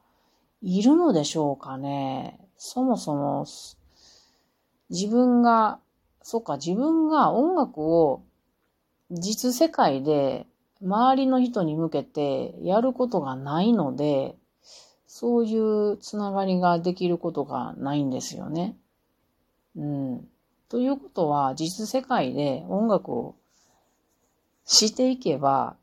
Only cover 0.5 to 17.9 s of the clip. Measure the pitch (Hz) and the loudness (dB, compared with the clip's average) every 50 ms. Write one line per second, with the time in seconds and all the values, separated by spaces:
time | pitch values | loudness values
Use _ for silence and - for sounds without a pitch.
0.5 | _ _ - 185 180 196 208 254 302 339 359 311 208 156 147 - - 165 151 143 | _ _ -6 -2 -2 2 4 4 4 6 4 4 2 2 0 0 -2 -2 -2 -2
1.5 | 139 135 - 135 135 131 139 139 143 139 135 135 135 131 131 - - - - _ | -2 -4 -8 -12 -12 -8 -8 -6 -4 -4 -4 -6 -6 -8 -10 -12 -14 -18 -20 _
2.5 | _ _ - - - 247 254 262 226 - - 156 147 143 143 143 139 139 147 - | _ _ -18 -10 -4 -2 0 0 0 0 -2 -4 -4 -2 -2 -2 -2 -4 -6 -8
3.5 | - - - - - _ _ _ _ _ _ - - _ _ _ _ _ _ _ | -12 -16 -18 -20 -20 _ _ _ _ _ _ -20 -20 _ _ _ _ _ _ _
4.5 | _ _ _ _ _ _ _ _ 175 170 196 208 226 240 254 247 247 240 240 240 | _ _ _ _ _ _ _ _ -6 -6 -4 0 2 4 4 6 6 6 6 6
5.5 | 226 226 220 208 - - _ _ _ _ _ _ _ _ _ - - 233 226 - | 6 6 4 2 0 -4 _ _ _ _ _ _ _ _ _ -6 -6 -6 -4 -4
6.5 | 147 139 135 165 185 208 269 311 330 320 311 311 311 294 233 156 165 220 277 339 | -6 -4 -2 -2 -2 0 2 2 2 2 2 2 4 4 4 4 4 2 2 2
7.5 | 370 339 262 - - 156 151 160 165 170 160 143 127 - - _ _ _ _ _ | 2 0 0 -2 -2 -4 0 2 4 6 6 4 2 -2 -6 _ _ _ _ _
8.5 | _ _ _ _ _ _ _ _ _ _ _ _ 180 170 175 202 214 - - 254 | _ _ _ _ _ _ _ _ _ _ _ _ -8 -6 -4 -4 -4 -2 -2 -2
9.5 | 247 - 330 320 - - 247 165 139 135 135 151 151 147 139 135 131 - - - | 2 2 2 2 4 2 2 2 2 2 0 2 2 2 2 0 -2 -4 -8 -14
10.5 | _ _ _ _ _ _ 202 185 196 214 247 262 269 262 269 262 262 254 254 240 | _ _ _ _ _ _ -4 -2 0 2 4 4 4 4 2 2 2 2 2 0
11.5 | 247 214 180 156 151 160 165 160 - 143 131 - _ 151 143 143 135 135 123 - | 0 -2 -2 0 0 -2 -2 -2 -2 -4 -4 -4 _ -4 -2 -2 -2 -2 -4 -6
12.5 | 175 175 170 170 185 220 233 262 254 254 254 240 214 180 143 135 131 131 135 143 | -10 -8 -4 0 2 2 2 0 0 -2 -2 0 0 -2 -2 -2 -6 -8 -6 -4
13.5 | 147 165 190 226 240 208 156 135 127 131 147 151 143 135 135 - - - _ _ | -2 0 2 4 4 2 2 -2 -2 -2 0 0 2 0 0 -4 -8 -14 _ _
14.5 | _ _ _ - - - - _ _ _ _ _ - - 233 240 240 233 233 220 | _ _ _ -20 -20 -20 -20 _ _ _ _ _ -14 -6 -2 0 2 2 2 2
15.5 | 220 220 220 220 214 214 208 208 202 - - - - 208 208 202 196 196 196 190 | 0 0 0 2 2 2 0 0 -2 -4 -8 -10 -8 -6 -6 -4 -2 -2 0 0
16.5 | 185 180 180 175 175 170 170 180 180 - 185 175 175 170 - 170 156 147 139 143 | 0 2 4 4 4 4 2 -2 -2 0 0 0 0 0 -2 -4 -4 -4 -6 -4
17.5 | 131 127 120 117 - - 131 139 | -4 -6 -6 -8 -8 -8 -6 -2